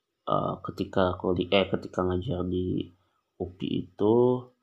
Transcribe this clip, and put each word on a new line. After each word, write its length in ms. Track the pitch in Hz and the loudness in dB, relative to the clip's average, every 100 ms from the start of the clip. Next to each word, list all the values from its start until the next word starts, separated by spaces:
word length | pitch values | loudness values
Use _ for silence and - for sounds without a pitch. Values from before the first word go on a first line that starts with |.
| _ _ - | _ _ -2
eh, 260 | - - - - | 0 0 -6 -8
ketika 500 | - 95 - 90 92 | -8 -4 0 0 0
kuli-, 300 | 92 90 87 | -2 0 2
eh, 140 | 98 92 | 2 2
ketika 340 | 90 - - | -2 -4 -4
ngajar 380 | 92 90 90 90 90 | -2 -2 -4 -4 -2
di 420 | 92 92 - - _ _ _ _ _ | -2 -2 -4 -6 _ _ _ _ _
upi 480 | 92 - - - 90 | -10 -6 -4 -4 -6
itu 300 | - 104 120 123 127 127 _ | 0 4 6 4 2 -4 _